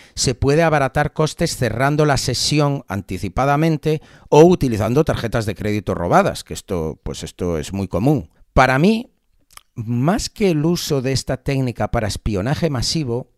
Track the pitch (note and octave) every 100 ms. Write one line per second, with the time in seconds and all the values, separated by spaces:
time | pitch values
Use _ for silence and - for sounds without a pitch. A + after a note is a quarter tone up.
0 | - - - - C3 D3+ E3 D3+ C3 D3+
1 | D3 - D#3 - C3 - A#2+ A2 C#3 D3+
2 | D3+ C3 - A#2+ - D3 C#3+ C#3+ - F#2+
3 | - F2+ G2 B2 C#3 C#3+ E3 D3+ D#3 D#3
4 | - - - D3 E3+ F3 C3 G#2 G#2 B2+
5 | D#3+ A2 A2+ A#2+ G#2+ F#2 G#2+ G#2 - E2+
6 | E2+ D#3+ E3 - - - - F2+ D#2+ -
7 | - D2 D#2 - F2+ D#2+ C#2 G2 F#2+ F2+
8 | B2+ C#3+ D#2 _ _ - C3 C3+ F#3 A3+
9 | - _ _ _ _ - _ - A2 A#2+
10 | C#3+ G#3+ - - G3 D#3 D#3 F3 - C#3
11 | B2+ C3 - C3 - C3+ B2+ - G#2 A#2
12 | G#2 - - G2 A2+ D3 E3 C3 - E3
13 | C3 A#2 -